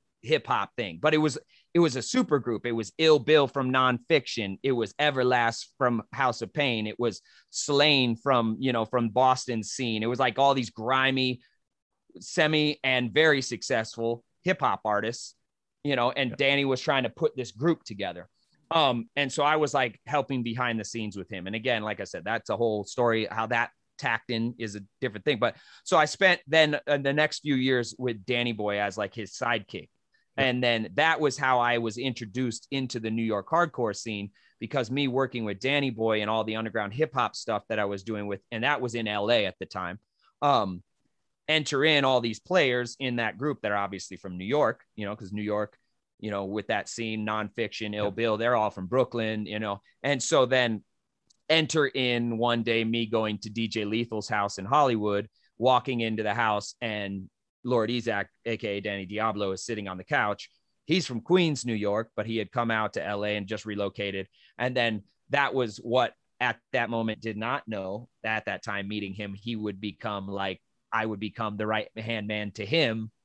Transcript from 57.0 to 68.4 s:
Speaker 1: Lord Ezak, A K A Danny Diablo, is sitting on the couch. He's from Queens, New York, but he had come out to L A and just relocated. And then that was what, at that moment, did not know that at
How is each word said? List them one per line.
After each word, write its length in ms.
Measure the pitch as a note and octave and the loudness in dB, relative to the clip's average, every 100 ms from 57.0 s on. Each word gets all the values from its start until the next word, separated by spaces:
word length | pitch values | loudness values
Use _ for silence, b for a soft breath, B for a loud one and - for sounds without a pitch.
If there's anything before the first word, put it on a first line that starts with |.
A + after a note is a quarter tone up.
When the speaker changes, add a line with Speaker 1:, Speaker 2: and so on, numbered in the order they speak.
| G2+ G2 F#2+ _ _ _ | -6 -8 -10 _ _ _
Speaker 1:
Lord 280 | A#2+ B2 A2 | 0 0 2
Ezak, 360 | A#2+ A2+ G2+ G2 _ A#2 | -2 -2 -2 -4 _ -8
A 120 | A2 | -4
K 200 | G#2+ G2+ | -4 -4
A 40 | |
Danny 240 | G#2 G2 F#2 | -4 -6 -6
Diablo, 460 | G#2 A2 G#2 G2+ | -2 -2 -2 -4
is 120 | F#2+ | -4
sitting 240 | - G#2+ G2 | -6 -6 -6
on 100 | F#2 | -10
the 60 | |
couch. 460 | - C#3+ G#2+ G2+ - _ _ _ - | -4 0 0 -2 -8 _ _ _ -2
He's 200 | F3+ - | 0 0
from 160 | A#2+ | -6
Queens, 420 | - F#3 E3 C#3 | 2 4 4 0
New 120 | A#2+ G#2+ | -2 -2
York, 360 | G2+ G#2 A2+ - | 0 -2 -2 -6
but 100 | G#2+ | -4
he 120 | A2+ | -4
had 140 | G2+ | -2
come 200 | B2+ A#2 | -2 0
out 220 | A2 G#2+ | 0 0
to 120 | G2 D#2+ | -2 -4
L 180 | G2+ | -2
A 120 | G#2 G#2 | -2 -2
and 100 | G2 | -2
just 200 | G#2+ G#2+ | -6 -6
relocated. 600 | G#2 G2+ - G2+ G2 G2 b b - | -4 -4 -2 -4 -4 -8 b b -4
And 180 | B2+ B2+ | -2 0
then 280 | A#2 G#2+ - _ _ | 0 0 -6 _ _
that 240 | C#3 C3+ | 0 2
was 240 | B2+ A#2 G#2+ | 2 -2 -4
what, 380 | A#2 B2 A#2 - _ _ | 0 2 2 -2 _ _
at 200 | B2 A2+ _ | -2 -2 _
that 160 | B2+ A#2 | -2 0
moment, 320 | A#2 A2 G#2+ | 0 -2 -4
did 160 | A2+ G#2+ | -6 -4
not 300 | A2+ C3+ - | -4 -4 -6
know 420 | G#2 F#2+ G#2 B2 _ | -6 -6 -8 -12 _
that 140 | A2 | -4
at 80 | A2 | -2